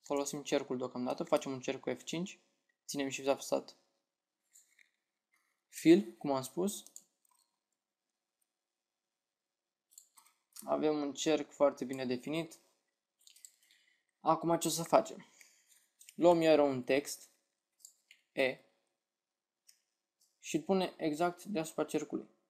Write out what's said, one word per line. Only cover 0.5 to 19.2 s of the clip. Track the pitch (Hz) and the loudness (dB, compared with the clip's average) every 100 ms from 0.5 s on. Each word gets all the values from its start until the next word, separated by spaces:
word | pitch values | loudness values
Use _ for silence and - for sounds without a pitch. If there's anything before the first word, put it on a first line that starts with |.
| 143 135 127 | -2 0 -6
deocamdată, | 127 123 123 139 | -4 -4 -4 -4
facem | 170 151 143 | 0 -2 -2
un | 131 | -8
cerc | 127 131 | -6 -6
cu | - 127 | -6 -8
F | |
cinci, | - 165 185 - _ _ _ _ - | -6 -6 -6 -10 _ _ _ _ -10
ținem | 143 135 | -6 -4
shift | 131 139 | -4 0
apăsat. | 131 - 139 - - _ _ _ _ _ _ _ - _ _ _ _ _ _ _ _ _ _ _ | 0 0 -4 -4 -20 _ _ _ _ _ _ _ -20 _ _ _ _ _ _ _ _ _ _ _
Fill, | - 160 180 208 - | 0 6 6 6 -8
cum | 147 | -4
am | 135 | -2
spus. | 131 - 190 - - - _ _ _ _ _ _ _ _ _ _ _ _ _ _ _ _ _ _ _ _ _ _ _ _ _ _ _ _ _ - _ - _ _ _ - - | -4 -4 -4 -4 -14 -20 _ _ _ _ _ _ _ _ _ _ _ _ _ _ _ _ _ _ _ _ _ _ _ _ _ _ _ _ _ -20 _ -20 _ _ _ -18 -4
Avem | 147 151 151 | 0 0 0
un | 143 | -2
cerc | 131 - 151 143 | -4 0 0 -2
foarte | - 143 131 127 | 2 2 2 -8
bine | 135 127 | -6 -4
definit. | 123 135 156 165 - _ _ _ _ _ _ - - - _ _ _ _ _ _ _ | -4 -4 -6 -6 -12 _ _ _ _ _ _ -20 -20 -20 _ _ _ _ _ _ _
Acum | - 160 165 170 | 0 2 2 0
ce | 170 | 0
o | |
să | 156 | -4
facem? | 165 143 - - - _ - _ _ _ _ _ - - | 4 4 4 -10 -18 _ -20 _ _ _ _ _ -20 2
Luăm | 160 175 | 6 6
iar | 160 151 | 6 6
un | 143 131 | 6 2
text, | 123 131 - - - _ _ _ _ _ - _ _ - _ | 0 0 0 -12 -16 _ _ _ _ _ -20 _ _ -20 _
E, | - 131 - _ _ _ _ _ _ | -2 -2 -2 _ _ _ _ _ _